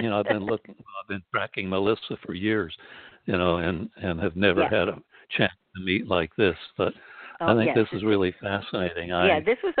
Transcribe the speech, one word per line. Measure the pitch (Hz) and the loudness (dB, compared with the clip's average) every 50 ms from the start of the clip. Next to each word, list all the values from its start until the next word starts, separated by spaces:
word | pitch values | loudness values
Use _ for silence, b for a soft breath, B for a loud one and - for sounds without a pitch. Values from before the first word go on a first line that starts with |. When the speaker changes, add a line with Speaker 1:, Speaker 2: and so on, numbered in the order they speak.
| 160 | 2
Speaker 1:
you | 113 | 2
know, | 101 104 | 2 0
I've | 101 | 2
been | - 107 107 95 | 0 0 -2 0
Speaker 2:
<laughs> | |
Speaker 1:
looking, | 104 110 104 - - - - | -2 -4 -4 -6 -12 -20 -20
I've | - - 98 98 98 - | -20 -16 -14 -14 -10 -8
been | 98 98 87 _ - | -8 -10 -8 _ -4
tracking | 110 98 110 - - 98 92 | -4 -4 -4 -6 -6 -4 -2
Melissa | 95 95 98 104 113 - - - 110 - - | 0 0 2 2 0 0 -2 -8 -10 -10 -8
for | - 85 | -10 -8
years, | 90 98 107 110 107 90 80 - B B B B B B B B B B - | -4 -2 0 0 0 -2 -4 -8 B B B B B B B B B B -2
you | 95 90 | 0 2
know, | 90 90 85 87 | 2 2 2 2
and, | 85 85 92 80 - - - | 0 0 -2 -2 -4 -8 -10
and | - 98 95 85 82 | -6 -4 -4 -2 -2
have | 90 92 80 | -2 -4 -2
never | 90 101 98 87 - - | 2 2 4 4 4 2
Speaker 2:
Yeah. | - 110 104 | 2 2 2
Speaker 1:
had | 87 104 | 2 0
a | - - - b b b b b - - | -2 -6 -12 b b b b b 0 0
chance | 233 - - _ _ _ _ 92 | 2 0 0 _ _ _ _ -8
to | 92 | -2
meet | 95 92 113 - 98 | 0 0 0 0 2
like | 95 87 82 80 - | 2 2 2 0 2
this. | - 110 90 80 - - - - - | 2 2 4 2 0 -6 -12 -4 -2
But | 95 - - B B B B B B B B B 165 | -2 -2 -2 B B B B B B B B B -2
Speaker 2:
Oh, | - | 0
Speaker 1:
I | 113 | 2
think | 117 110 - 127 | 2 2 4 4
Speaker 2:
yes. | 113 107 - | 2 2 2
Speaker 1:
this | - 98 | -2 -2
is | 101 | 0
really | 110 104 98 95 90 87 - | 2 2 2 2 0 0 -4
fascinating. | - 101 95 101 98 - - 107 92 87 85 85 85 87 | -6 -4 -4 -4 -4 -4 -4 -2 -2 -2 -2 -4 -6 -2
Speaker 2:
Yeah, | 90 87 90 190 170 156 | 0 4 4 4 4 4
Speaker 1:
I, | 156 | 2
Speaker 2:
this | 196 240 - - | 0 0 0 -2
was | 381 - - | -2 0 0